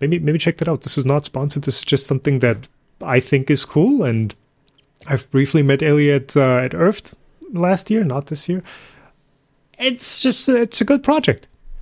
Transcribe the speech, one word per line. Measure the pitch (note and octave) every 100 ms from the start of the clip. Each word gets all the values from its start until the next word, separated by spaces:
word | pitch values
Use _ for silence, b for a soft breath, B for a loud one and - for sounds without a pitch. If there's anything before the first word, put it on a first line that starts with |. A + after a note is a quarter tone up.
maybe, | C#3+ E3+
maybe | D3 D#3
check | - -
that | E3
out. | D3+
This | - -
is |
not | C3 C#3+ C#3+
sponsored. | C3 C#3+ D3
This | C#3 -
is |
just | - C3+ -
something | C3+ - C3+
that | A#2+ A2 - _ _ -
I | - B2+
think | - C#3 C3
is | C#3+
cool, | - D3+ G3 C#4
and | D3 A2+ A2 - _ _ _ _ _ _ -
I've | C#3 -
briefly | C3+ C#3 D#3+
met | C#3 C#3
Elliot, | D#3 D3 D3 C#3+ C#3 D3
uh, | C3 B2+
at | B2+
Earthed | E3 E3+ G#3+ - - _ _ F4
last | F#3+ F3 F#3 -
year, | A3
not | F3+ B2+ C#3+
this | D3 -
year. | F3+ B B B B B _ _ _ _ _ _ -
It's | B3+ A#3+ - -
just, | C4 - -
it's | A#3+ A#3 -
a |
good | G#3 C#4
project. | C#4 D4+ - A2+ - _ - -